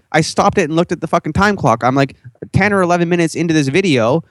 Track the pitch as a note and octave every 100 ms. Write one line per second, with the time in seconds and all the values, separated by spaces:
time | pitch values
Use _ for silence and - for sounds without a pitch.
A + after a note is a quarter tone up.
0 | _ D3+ D#3+ - F#3+ G#3 D3+ D#3+ E3+ F3
1 | D#3+ F3 D#3 D#3 G3+ G3 C#3 A2+ B2 C#3
2 | C#3 - - - - - G3+ G3+ F3 F3
3 | E3+ F3 E3 B2+ E3 D#3 C3+ D#3+ G3 C3
4 | A2+ D#3+ -